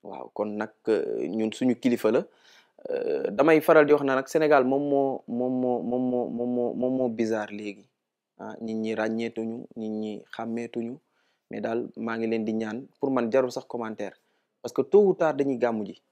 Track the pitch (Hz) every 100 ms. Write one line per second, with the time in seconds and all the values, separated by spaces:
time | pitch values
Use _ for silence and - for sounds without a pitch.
0 | - 67 60 - 107 104 110 _ - 104
1 | - - 73 110 110 - 127 117 127 120
2 | 110 123 202 _ _ - _ _ - -
3 | - 76 - 104 147 156 151 156 147 147
4 | 139 131 135 160 151 147 127 135 143 139
5 | 135 127 - 120 127 127 127 120 101 123
6 | 127 123 120 117 123 123 120 - 127 131
7 | 127 113 110 110 104 104 104 98 101 _
8 | _ _ _ _ 107 - 113 110 110 110
9 | 110 113 117 117 113 113 - - 110 107
10 | 107 104 - - 113 117 117 120 117 139
11 | _ _ _ _ _ 110 113 117 120 -
12 | 113 113 113 113 110 110 110 113 139 _
13 | 135 131 117 131 127 127 - 120 113 107
14 | 98 - _ _ _ _ 120 - 127 202
15 | 196 180 160 139 139 123 120 110 104 -
16 | _